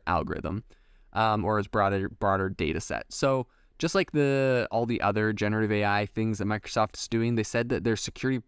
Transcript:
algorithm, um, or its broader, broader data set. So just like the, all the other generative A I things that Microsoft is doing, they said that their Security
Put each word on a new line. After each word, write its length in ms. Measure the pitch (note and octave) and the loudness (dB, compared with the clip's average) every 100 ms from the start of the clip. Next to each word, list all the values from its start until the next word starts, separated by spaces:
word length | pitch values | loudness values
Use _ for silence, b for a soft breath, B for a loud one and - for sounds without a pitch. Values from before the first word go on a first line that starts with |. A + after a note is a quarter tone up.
| - | 0
algorithm, 580 | F2 D#2 E2 - G2+ - b b b b | -2 -2 -6 -4 -6 -8 b b b b
um, 300 | G2+ A2 G#2+ | 0 2 2
or 140 | G2+ G#2+ | 0 0
its 100 | F#2+ | 0
broader, 400 | G#2+ G2 G2 F#2+ | 0 2 2 -4
broader 420 | - G#2 F#2+ F#2+ | -2 0 2 0
data 300 | - D#2+ D#2+ | -2 -2 -2
set. 320 | - A1 - | -4 -8 -6
So 360 | - C#3 C3 A#2+ b b - | -2 0 0 -4 b b -4
just 160 | D#3+ G3 | 0 0
like 160 | F3+ | 0
the, 560 | D3 C#3+ C#3 C3+ B2 - | 2 2 4 2 2 0
all 160 | A2+ A#2 | -2 0
the 160 | A#2+ | 0
other 320 | G2+ G#2 G#2+ | 2 2 0
generative 380 | G#2+ G#2 G#2+ G#2+ | 0 0 2 2
A 120 | G#2 | 2
I 220 | G#2 G2+ G#2 | 2 0 -2
things 320 | - A2 G#2+ | -2 -2 -2
that 80 | G#2 | -2
Microsoft 520 | G#2+ - A#2 A2 - | -2 -2 -2 -2 -4
is 100 | - | -4
doing, 260 | A#2 A#2 | 0 2
they 80 | A#2 | 0
said 280 | G#2 A#2+ B2 | 0 -2 0
that 140 | A#2 | 0
their 120 | A2 A2 | 0 0
Security 480 | - - B2+ C3 | -4 -4 -2 -2